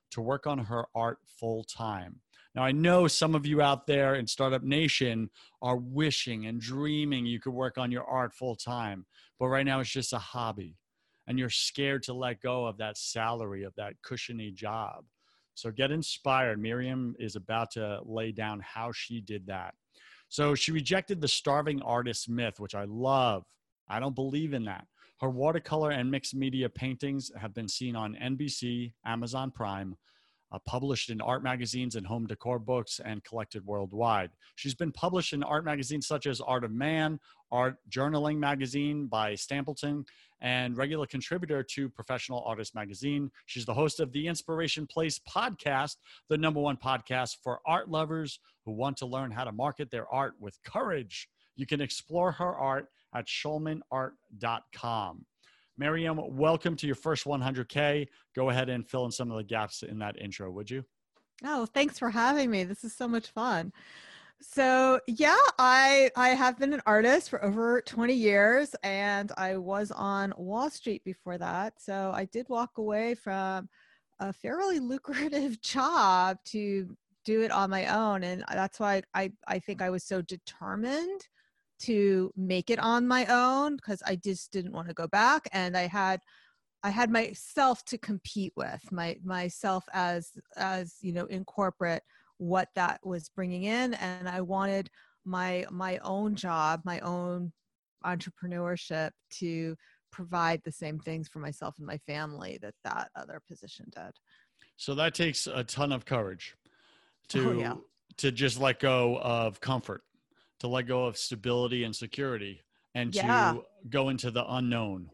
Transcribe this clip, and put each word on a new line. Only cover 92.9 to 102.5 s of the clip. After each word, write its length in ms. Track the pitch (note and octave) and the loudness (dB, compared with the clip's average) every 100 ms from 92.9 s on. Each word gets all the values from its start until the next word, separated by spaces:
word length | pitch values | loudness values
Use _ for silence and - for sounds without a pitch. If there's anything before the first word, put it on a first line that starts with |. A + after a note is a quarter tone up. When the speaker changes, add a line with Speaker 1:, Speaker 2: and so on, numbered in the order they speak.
| - F#3 | 0 -4
Speaker 2:
was 220 | F3 - | -6 -6
bringing 340 | - F#3 F3+ | -4 -4 -2
in. 300 | G3 A#3 B3+ | 0 2 0
And 340 | A#3 F#3 F3+ F3+ | 0 -4 -4 -4
I 120 | F3+ | -4
wanted 500 | F3+ F#3+ G3 G3 F#3+ _ _ _ | -2 0 2 0 -2 _ _ _
my, 420 | F#3 F#3 F#3 F3+ - | -6 -2 0 -2 -4
my 280 | F3+ F#3 F3+ | -4 -4 -4
own 360 | F#3+ F#3+ G#3+ | -2 0 0
job, 460 | G3+ F3+ E3 D#3 E3 | 0 0 2 2 0
my 140 | F3+ F3 | -2 -4
own 520 | F3 F3+ F3 F3+ F3 - _ _ _ _ | -4 -2 -2 -4 -6 -10 _ _ _ _
entrepreneurship 1080 | F3+ F3 F3 - F3+ F3 F3 F3 - D#3+ D#3 - _ | -4 -4 -6 -10 -8 -4 -2 -4 -4 -4 -4 -6 _
to 420 | - F3 E3 E3 D#3+ _ _ _ | -6 -4 -2 -4 -8 _ _ _
provide 520 | - E3+ F3 E3 E3 | -16 -6 0 2 0
the 80 | - | -4
same 260 | - D#3 D#3 | -10 -8 -8
things 300 | D#3+ D#3+ D#3 | -6 -8 -8
for 100 | D#3 | -10
myself 400 | D3 D3 D3+ D3+ | -12 -8 -10 -10
and 80 | D3+ | -12
my 120 | D3+ | -10
family 600 | - D3 D3+ C#3+ F#2 | -8 -8 -8 -10 -12